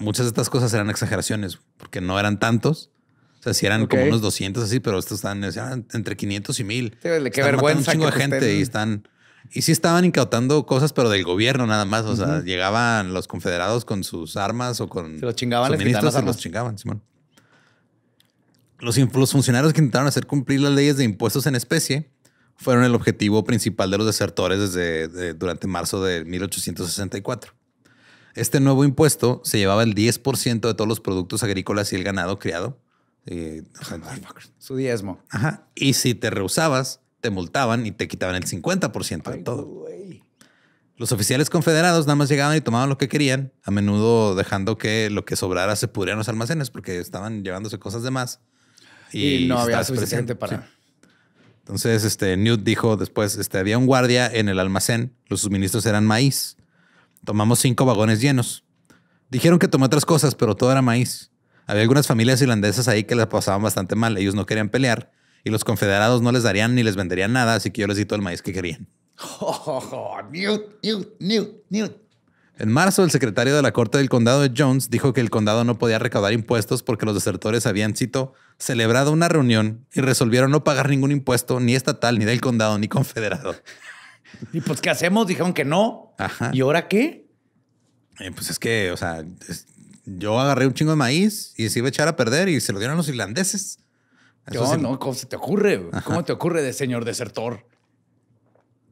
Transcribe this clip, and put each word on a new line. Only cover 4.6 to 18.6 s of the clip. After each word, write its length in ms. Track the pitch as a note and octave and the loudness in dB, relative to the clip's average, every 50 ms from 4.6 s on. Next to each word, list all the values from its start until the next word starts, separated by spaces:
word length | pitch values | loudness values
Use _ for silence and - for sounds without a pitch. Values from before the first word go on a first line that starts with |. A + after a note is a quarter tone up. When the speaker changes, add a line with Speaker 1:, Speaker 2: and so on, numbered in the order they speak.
| A#2 | -2
Speaker 1:
así, 160 | G2+ A2 B2+ | 0 -2 -2
pero 180 | - A#2 G#2 F#2 | 0 -2 -2 -2
estos 200 | F2 - G#2+ G2 | -4 -6 -8 -6
están, 200 | - G2+ G2+ G2+ | -6 -6 -6 -4
decían, 460 | G2+ G2 E2+ A2+ A2+ B2 C3 B2 G#2+ - | -6 -6 -6 -6 -8 -8 -8 -8 -10 -8
Ah, 60 | - B2+ | -8 -6
entre 200 | G2+ F#2 G2+ - | -6 -6 -8 -6
quinientos 420 | - G#2+ G2 G#2 G2+ - C#3+ - | -6 -6 -6 -6 -6 -6 -6 -6
y 60 | G#2+ | -6
mil. 320 | G2 A2 B2 B2 A#2 A#2 - | -4 -4 -4 -4 -6 -8 -8
Speaker 2:
Sí, 60 | - E3+ | -4 -2
de 240 | E3 D#3+ C#3+ B2+ | -2 0 -2 -2
qué 80 | - C#3 | 0 2
Speaker 1:
Están 160 | C#3 C#3+ C#3 | 2 4 4
matando 20 | B2+ C3+ | 4 4
Speaker 2:
vergüenza 280 | D3 D#3 D#3+ C#3 A#2+ | 4 4 2 2 2
Speaker 1:
un 20 | D#3+ | 2
chingo 120 | D#3+ D#3 D3 | 2 2 2
Speaker 2:
que 40 | |
Speaker 1:
de 60 | - C#3+ | 2 2
Speaker 2:
te 40 | |
Speaker 1:
gente 160 | C#3 C#3 C#3 C3+ | 0 2 2 2
Speaker 2:
estén 200 | C3+ A2+ G#2 G2+ | 2 2 2 2
Speaker 1:
y 20 | |
están, 460 | F#2+ - - G#2+ G#2+ A2 G#2 G2+ G#2 _ _ _ _ _ _ _ - - - | 0 0 -2 -2 -2 -2 -4 -4 -8 _ _ _ _ _ _ _ -20 -12 -8
y 80 | - | -2
sí 100 | B2 - | 0 2
estaban 320 | D#3+ - - F3 E3 F3 F3+ | 2 2 4 4 4 4 4
incautando 600 | F3+ D#3+ D3+ B2+ - - A2+ A#2+ C3 D3 D3+ C3+ | 4 4 2 0 2 0 0 2 2 2 2 2
cosas, 260 | - C#3+ C3 C#3 D#3 | 2 2 2 2 2
pero 180 | D3+ - C3 A#2 | 2 2 2 4
del 140 | G#2 G2 F2+ | 4 2 2
gobierno 440 | E2 F2+ F#2 A2 A#2+ C3+ C3+ B2+ A2+ | 0 0 2 2 2 2 2 0 2
nada 180 | G#2+ G#2+ G#2 | 2 0 0
más. 180 | G2 G#2 A2+ A2 | 0 0 -2 0
O 140 | G#2+ G2+ F#2+ | -2 -2 0
sea, 100 | F#2+ E2+ E2+ E2+ | 0 0 0 -2
Speaker 2:
Ujú. 40 | F2 | -2
Speaker 1:
llegaban 680 | F2 F#2+ F2+ F#2 F#2+ G#2 A2+ A#2+ A#2+ A#2 A2 G2 F#2 F#2 | -2 -2 -2 0 0 2 2 2 2 2 0 0 -2 -4
los 140 | F#2 F2 - | -4 -6 -6
confederados 560 | - F#2+ F2 G2+ F2 F2 F2 F#2+ A2+ A#2+ A#2 | -10 -6 -4 -2 -2 -2 0 0 -2 -2 -2
con 180 | - A2+ G2 F2+ | -4 -6 -6 -6
sus 320 | - - F2 E2 D#2+ - | -6 -8 -10 -10 -10 -6
armas 460 | G#2 G2+ G2+ A2 A#2+ B2 B2 A#2+ G#2 | -6 -4 -4 -4 -4 -4 -4 -4 -6
o 80 | A2+ F2 | -6 -6
con 300 | - F#2+ E2+ D#2 D#2+ D#2 | -6 -8 -10 -10 -10 -8
Speaker 2:
Se 60 | C3 | -6
los 100 | B2 A2+ | -6 -4
chingaban, 360 | - B2+ B2 A#2+ A#2+ B2 C3+ | -4 -4 -2 0 0 2 2
les 80 | D3+ D#3 | 0 0
quitaban 140 | G2 G#2 A#2+ A2 | 2 2 2 2
Speaker 1:
suministros 120 | - D#3 - | 2 2 2
Speaker 2:
las 60 | C#3+ | 2
Speaker 1:
y 40 | A#2 | 0
los 100 | F#2+ - | 0 -2
Speaker 2:
armas. 20 | - - | -4 -6
Speaker 1:
chingaban, 340 | - E2 G#2 A#2+ B2 G#2+ G2+ | -8 -6 -6 -6 -6 -8 -8
Simón. 240 | - A2+ G2+ G#2 - _ _ _ _ _ _ _ _ _ _ _ _ _ _ _ _ _ _ _ _ _ _ _ _ _ _ _ _ _ _ _ | -8 -8 -10 -10 -10 _ _ _ _ _ _ _ _ _ _ _ _ _ _ _ _ _ _ _ _ _ _ _ _ _ _ _ _ _ _ _